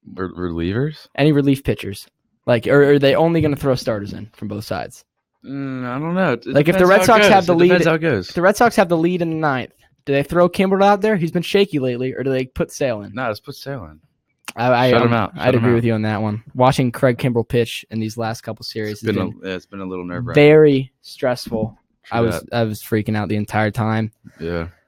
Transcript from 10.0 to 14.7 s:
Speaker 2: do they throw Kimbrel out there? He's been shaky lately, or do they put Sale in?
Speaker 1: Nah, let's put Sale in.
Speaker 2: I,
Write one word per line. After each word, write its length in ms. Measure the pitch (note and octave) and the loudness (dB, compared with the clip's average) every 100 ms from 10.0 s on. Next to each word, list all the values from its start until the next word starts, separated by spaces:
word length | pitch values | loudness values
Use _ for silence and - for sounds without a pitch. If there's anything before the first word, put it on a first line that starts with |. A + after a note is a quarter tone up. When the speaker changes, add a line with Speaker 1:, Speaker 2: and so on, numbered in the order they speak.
| - | -4
Speaker 2:
do 80 | |
they 80 | C#3 | -2
throw 240 | C#3 E3+ F3 | 0 2 2
Kimbrel 340 | F3 F#3+ F#3+ | 2 0 4
out 180 | G3 G3+ | 4 4
there? 140 | G#3+ G#3+ | 2 0
He's 160 | D#3+ | -2
been 100 | F3 | -4
shaky 360 | E3 G3 G3+ D3 | -2 0 0 0
lately, 340 | B2+ A#2+ C3 | -4 -4 -6
or 80 | - | -4
do 60 | B2+ | -2
they 160 | C3 C3 | -2 -4
put 260 | - E3 | -6 -8
Sale 300 | - C#3 A2 | -4 -4 -4
in? 100 | G2+ G2+ | -8 -8
Speaker 1:
Nah, 120 | B2+ | -6
let's 120 | G#2 | -8
put 160 | - C#3 | -12 -18
Sale 300 | - C#3 E2 | -14 -14 -14
in. 160 | D#2 _ _ _ _ - - | -20 _ _ _ _ -20 -4
Speaker 2:
I, 320 | B2 | 0